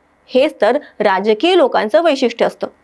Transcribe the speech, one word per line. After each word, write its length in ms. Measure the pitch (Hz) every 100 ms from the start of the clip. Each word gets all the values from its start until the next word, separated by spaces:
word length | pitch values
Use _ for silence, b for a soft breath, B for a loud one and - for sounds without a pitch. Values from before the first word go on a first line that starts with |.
| _ _ _
हेच 260 | 254 294 -
तर 160 | 214 285 B B
राजकीय 560 | 208 190 214 214 339 370
लोकांचं 460 | 262 - 214 302
वैशिष्ट्य 440 | 339 269 240 233 -
असतं. 220 | - - _